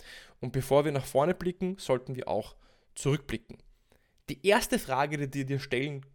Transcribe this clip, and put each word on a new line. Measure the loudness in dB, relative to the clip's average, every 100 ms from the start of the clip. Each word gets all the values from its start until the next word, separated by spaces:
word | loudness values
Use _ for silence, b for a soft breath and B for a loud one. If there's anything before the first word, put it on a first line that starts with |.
| B B B B
Und | -4
bevor | -2 4 4 4
wir |
nach | 0 0
vorne | 2 2 2
blicken, | -4 -2 -4 -4
sollten | -2 -2 -2 -8
wir | -4
auch | -4 -4 -12 b b b -4
zurückblicken. | 0 0 -2 -8 -10 -20 -20 -20 b b b b -12
Die | -2 4
erste | 4 4 0
Frage, | 0 0 0 0
die | -2
du | -2 -2
dir | -2
stellen | -2 -2 -2 -6 -12